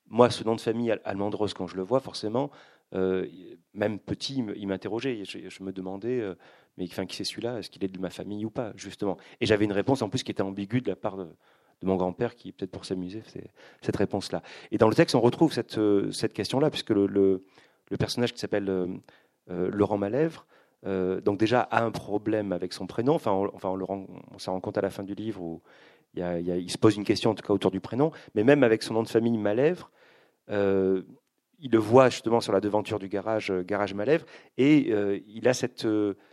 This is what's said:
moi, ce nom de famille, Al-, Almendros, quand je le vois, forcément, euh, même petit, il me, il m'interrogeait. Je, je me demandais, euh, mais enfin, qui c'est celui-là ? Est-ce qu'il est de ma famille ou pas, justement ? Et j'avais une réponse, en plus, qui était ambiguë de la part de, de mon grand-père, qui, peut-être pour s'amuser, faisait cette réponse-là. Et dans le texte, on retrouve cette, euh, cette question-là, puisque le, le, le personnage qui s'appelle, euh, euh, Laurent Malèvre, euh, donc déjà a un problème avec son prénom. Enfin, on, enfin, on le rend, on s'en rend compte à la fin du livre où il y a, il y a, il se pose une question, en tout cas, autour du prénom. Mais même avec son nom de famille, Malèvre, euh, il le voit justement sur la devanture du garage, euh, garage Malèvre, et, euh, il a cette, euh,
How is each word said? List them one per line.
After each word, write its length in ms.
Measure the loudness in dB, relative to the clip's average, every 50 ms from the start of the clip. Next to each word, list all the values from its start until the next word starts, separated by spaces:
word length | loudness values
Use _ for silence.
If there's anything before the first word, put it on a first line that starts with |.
| _ _
moi, 220 | 6 6 6 6
ce 140 | 6 2 0
nom 120 | -2 -2
de 60 | 0
famille, 300 | 0 -2 -2 0 0 -2
Al-, 100 | -2 -2 -4
Almendros, 420 | -6 -4 -2 -2 -2 0 -2 -2 -2 -2
quand 120 | -6 -8 -6
je 80 | -6
le 80 | -6 -4
vois, 160 | 0 0 -2
forcément, 520 | -2 -4 -10 -8 -8 -4 -2 -2 -2 -2 -6 -14 -20 -20 _ _ _ _ -4
euh, 320 | -2 0 0 0 -2 -2 -6 -10 -16 -18 -20 -20 -20 _ _ _
même 260 | -4 -2 -2 -2 -6
petit, 360 | -8 -8 -8 -8 -6 -6 -4 -4
il 60 | -4
me, 140 | -4 -6 -6
il 100 | -4 -4
m'interrogeait. 560 | -4 -4 -4 -6 -6 -4 -4 -4 -6 -6 -8
Je, 240 | -10 -12 -14 -14 -14
je 140 | -14 -10 -10
me 80 | -10
demandais, 480 | -8 -8 -8 -8 -10 -8 -6 -4 -4 -4
euh, 160 | -4 -6 -8 -10 -14 -20 -20 _ _ _ _ -10
mais 80 | -10
enfin, 200 | -8 -6 -8 -8
qui 100 | -8 -8
c'est 80 | -8 -8
celui-là ? 360 | -8 -8 -6 -6 -6 -6 -6
Est-ce 100 | -10 -12
qu'il 140 | -10 -8 -8
est 40 | -6
de 120 | -6 -6
ma 100 | -8 -8
famille 360 | -8 -10 -10 -10 -8 -6 -6
ou 40 | -6
pas, 240 | -6 -6 -8 -8 -10
justement ? 420 | -12 -14 -16 -10 -4 -4 -4 -4 -4 -8 -18 -8 _
Et 40 | 2
j'avais 200 | 2 4 4 4
une 60 | 2 2
réponse, 280 | 0 2 2 0 0
en 80 | 0 -2
plus, 140 | -4 -4 -6
qui 80 | -4
était 100 | -4 -2
ambiguë 400 | -4 -4 -4 -6 -6 -2 -2 -2
de 80 | -2 -2
la 60 | -6
part 220 | -4 -6 -8 -6 -6
de, 80 | -10
de 600 | -12 -14 _ _ _ _ _ _ _ _ _ -2 0
mon 80 | 0
grand-père, 400 | 2 0 -2 -2 -2 -4 -4 -4
qui, 160 | -8 -16 -18
peut-être 200 | -10 -10 -10 -10
pour 140 | -10 -12 -8
s'amuser, 360 | -8 -6 -6 -6 -8 -10 -12
faisait 300 | -14 -14 -16 -16 -16 -16 -20 _ -20 -20 -20 _
cette 140 | -4 -4 0 0
réponse-là. 440 | 0 0 0 -4 -4 -4 -6 -6 -6 -8 -16 -20 -10 -6
Et 60 | 2 4
dans 100 | 6 6
le 60 | 8
texte, 200 | 6 4 4 4
on 60 | 4
retrouve 320 | 4 4 6 6 4 4 4
cette, 240 | 0 -4 -4 -2 2
euh, 340 | 2 4 4 4 2 0
cette 220 | -2 -4 -4 -4 -2
question-là, 360 | -4 -4 -2 0 2 2 2
puisque 180 | 0 -2 -2 0
le, 160 | 2 2 2 2
le, 360 | 4 4 4 4 4 2 -2 _ _ -20 _ _ _ _ _ _
le 80 | -4 -2
personnage 360 | -2 -2 0 -2 -2 -2 -2
qui 60 | -6
s'appelle, 300 | -6 -2 -2 -2 0 0
euh, 180 | 0 0 -2 -2 -4 -8 -12 -16 _ _ _ _ _ _ _ -10
euh, 180 | -6 -4 -2 -2
Laurent 260 | 2 2 2 2 2 0
Malèvre, 480 | -2 -2 0 0 0 0 -2 -8 -16 _ _ _ _ _ _ _ -6
euh, 340 | -4 -2 0 0 0 -2 0
donc 160 | 0 -2 0 2
déjà 240 | 2 2 2 2
a 220 | 2 2 0 0 0
un 80 | 0
problème 600 | -4 -6 -8 -4 -4 -4 -2 0 -2 -2 0 -2 -2
avec 200 | -4 -4 -6 -8
son 140 | -10 -10 -6
prénom. 260 | -4 -2 2 2 2
Enfin, 180 | 2 2 0
on, 220 | 0 2 0 -2 -4
enfin, 160 | -6 -6 -4
on 60 | -4
le 100 | -4 -4
rend, 220 | -4 -6 -8 -8 -12 -14 -16 -18 -18 -18
on 60 | -12
s'en 140 | -6 -6 -6
rend 60 | -4
compte 160 | -4 -4 -4 -2
à 40 |
la 80 | -4 -2
fin 140 | -4 -6 -8
du 100 | -8 -8
livre 280 | -8 -8 -8 -8 -8
où 200 | -8 -10 -10 -10 -14 _ -20 -20 -20 -20 -20 _ _ _ _
il 80 | -6
y 20 | -4
a, 160 | -2 -2 -2
il 60 | -2 -2
y 40 |
a, 60 | -2 -2
il 140 | -4 -4
se 60 | -2 4
pose 180 | 4 4 4
une 80 | 4 2
question, 280 | 0 0 2 2 0
en 40 | 0
tout 100 | 0 0
cas, 80 | 0 0
autour 160 | 2 2 0
du 100 | 0 0
prénom. 300 | -6 -4 0 0 0 0 0 -6 -16 -6 _
Mais 100 | 2 4
même 200 | 6 6 6 6
avec 180 | 4 4 2
son 120 | 0 -2 -2
nom 80 | -2 -2
de 60 | 2
famille, 280 | 2 2 2 2 0 0
Malèvre, 540 | 0 0 0 2 2 2 0 -2 -8 -16 _ _ _ _ _ _ _ _ _ _ _ -4
euh, 540 | 0 2 2 4 4 4 4 4 2 2 -2 -6 -14 -20 _ _ _ _ _ _ _ _
il 120 | -2 2
le 60 | 4 4
voit 320 | 4 8 8 8 8 8
justement 300 | 6 2 0 2 2 2
sur 120 | 2 2 2
la 80 | 2
devanture 380 | 2 2 0 0 0 0 -4 -6
du 100 | -4 -4
garage, 420 | -6 -4 -2 -2 -2 -2 -2 -2
euh, 120 | -2 -2 -2
garage 300 | -2 -2 -2 -2 -2 -2
Malèvre, 320 | -4 0 2 2 2 0 -6 -16 -20 -20 _ _ 2
et, 300 | 4 6 6 6 6 4
euh, 280 | 0 0 0 0 -2 -4 -6 -10
il 200 | -14 0 2 2
a 60 | 2
cette, 320 | 2 -2 -4 -6 -4 -2
euh, 280 | 0 2 2 2 0 -2 -4 _ _